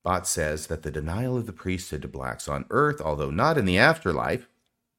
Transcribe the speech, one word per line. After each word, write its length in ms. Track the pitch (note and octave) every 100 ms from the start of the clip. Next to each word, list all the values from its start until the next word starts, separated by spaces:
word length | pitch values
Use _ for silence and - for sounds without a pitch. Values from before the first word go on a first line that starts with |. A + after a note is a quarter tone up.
Bott 220 | - F2+ F2+
says 400 | - D2+ D2+ -
that 160 | D#2
the 80 | D2+
denial 480 | D2+ D2+ F#2+ B2+ B2
of 80 | A2
the 60 |
priesthood 480 | E2+ F#2 F#2 - D2+
to 60 | C#2+
blacks 380 | - C2 A#1 -
on 200 | C#2+ -
earth, 320 | A#2 D3 C#3+
although 300 | D#2 D2 C#2+
not 260 | D#2 C#3+ D#3
in 80 |
the 140 | G2 F2+
afterlife, 720 | C3+ D#3+ G2 D2 A#1+ F#2+ - _ _ _ _